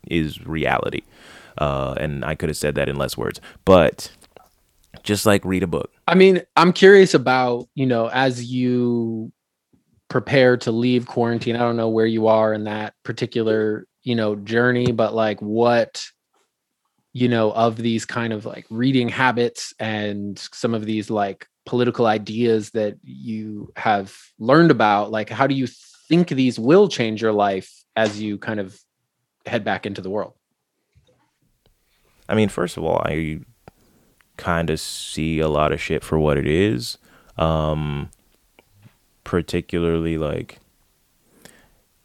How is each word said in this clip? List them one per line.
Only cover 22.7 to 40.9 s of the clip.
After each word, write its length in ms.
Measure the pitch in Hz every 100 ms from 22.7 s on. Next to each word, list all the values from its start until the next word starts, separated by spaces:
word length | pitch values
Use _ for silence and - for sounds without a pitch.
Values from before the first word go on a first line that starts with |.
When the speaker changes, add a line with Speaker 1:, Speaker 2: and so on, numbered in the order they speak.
Speaker 2:
that 260 | 113 104 104
you 680 | - 131 123 110 107 104 - -
have 360 | 117 101 98 - - -
learned 320 | 110 151 170
about, 380 | 120 107 104 104
like, 200 | 110 104
how 160 | 110 135
do 80 |
you 140 | 135 123 - - _ _
think 200 | 165 175
these 300 | 131 131 113
will 300 | 117 185 202
change 340 | - 113 107
your 100 | 110
life 520 | 104 101 95 - - _
as 260 | 113 107 104
you 180 | 107 101
kind 200 | - 107
of 180 | 95 - _ _ _ _ _ _ -
head 180 | 117
back 220 | 104 95 104
into 140 | 98
the 100 | 95
world? 220 | 104 90 _ _ _ _ _ _ _ _ 508 _ _ _ _ _ _ _ _ _ _ -
Speaker 1:
I 80 |
mean, 140 | 110 101
first 280 | - 180 -
of 60 |
all, 180 | 80 85
I 360 | 82 78 80 78 - _ - _ _ _ _ _ _ -
kinda 400 | - 85 82 78
see 640 | - - - - 80 78
a 80 | 78
lot 240 | 73 76
of 80 | 73
shit 220 | - 78
for 160 | - 80
what 200 | 76 71
it 80 | 71
is. 500 | 80 104 120 120 - _ _ _ -
Um, 720 | 80 80 78 76 76 71 71 - _ _ _ _ _ _ - _ _ _
particularly, 920 | - 90 80 90 - 87 85 82 82 80
like, 400 | 76 82 82 - _ _ _